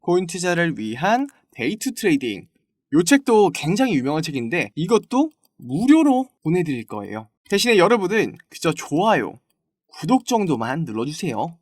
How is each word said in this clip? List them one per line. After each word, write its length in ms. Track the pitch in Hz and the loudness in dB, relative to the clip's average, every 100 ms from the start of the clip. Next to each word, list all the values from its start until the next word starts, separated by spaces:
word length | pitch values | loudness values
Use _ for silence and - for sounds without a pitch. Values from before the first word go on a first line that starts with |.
코인 260 | - 180 185 | 0 0 0
투자를 520 | 185 180 170 170 123 | -4 -2 0 0 -2
위한 500 | 110 117 175 240 277 _ _ | -8 -4 0 0 -2 _ _
데이 240 | - 120 214 | -6 -4 -4
투 160 | - | -6
트레이딩, 540 | - 208 147 123 98 - _ _ _ _ | -4 0 0 0 -6 -12 _ _ _ _
요 80 | 151 | 0
책도 480 | 170 277 - 226 196 | 4 4 4 4 4
굉장히 440 | 139 151 196 262 | 2 -4 0 0
유명한 280 | 160 127 151 | 0 0 -4
책인데 480 | 160 139 117 170 113 | -4 -6 -4 -4 -4
이것도 560 | - 180 220 - 247 311 _ _ _ | -6 0 0 2 0 0 _ _ _
무료로 680 | 123 139 247 311 294 254 262 _ | -8 -2 4 6 6 2 0 _
보내드릴 440 | 156 180 170 127 110 | -2 0 0 -4 -6
거예요. 420 | 107 101 104 113 _ _ | -10 -8 -10 -12 _ _
대신에 260 | 196 220 220 | -2 2 4
여러분은 580 | 208 233 185 214 135 - _ | 6 4 0 -2 -2 -6 _
그저 240 | - 170 | -6 -4
좋아요, 680 | 156 - 147 208 190 98 - _ _ _ _ _ | -4 -4 0 2 2 0 -8 _ _ _ _ _
구독 380 | - 160 254 - | -10 0 0 0
정도만 580 | 240 190 131 113 143 | -2 0 -2 -2 -4
눌러주세요. 720 | 147 107 127 151 185 113 151 170 | -4 -4 -6 -6 -6 -4 -6 -8